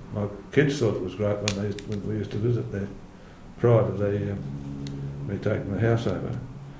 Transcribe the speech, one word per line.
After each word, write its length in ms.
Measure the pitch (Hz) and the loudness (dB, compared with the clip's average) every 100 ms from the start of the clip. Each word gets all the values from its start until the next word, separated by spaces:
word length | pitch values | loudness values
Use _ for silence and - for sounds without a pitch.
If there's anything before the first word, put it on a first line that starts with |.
| - | -8
My 120 | 104 104 - - | -4 -2 -4 -2
kids 260 | 139 147 - | 4 4 4
thought 160 | 113 | 2
it 80 | 92 | 2
was 120 | 90 | -2
great 220 | - 104 104 | 0 2 2
when 260 | 104 98 | 0 0
they 40 | 104 | -2
used, 200 | 98 - | -2 -4
when 200 | 104 95 | -4 -2
we 60 | |
used 160 | 107 98 | -2 -2
to 80 | - | 0
visit 340 | 117 117 - | 2 2 0
there 160 | 101 98 - - - - - - - | -4 -4 -6 -14 -18 -18 -18 -16 2
prior 280 | 120 113 98 | 6 8 6
to 60 | |
the, 400 | 95 101 101 101 | 2 0 2 0
um, 340 | 98 69 69 - 71 71 - - - - | -2 -4 -6 -8 -8 -6 -6 -6 -6 -4
me 100 | 98 | -2
taking 340 | 101 104 - | 0 0 0
the 80 | 95 | 2
house 260 | 113 113 104 | 4 4 2
over. 320 | 87 - - - - - | -2 -2 -6 -6 -10 -12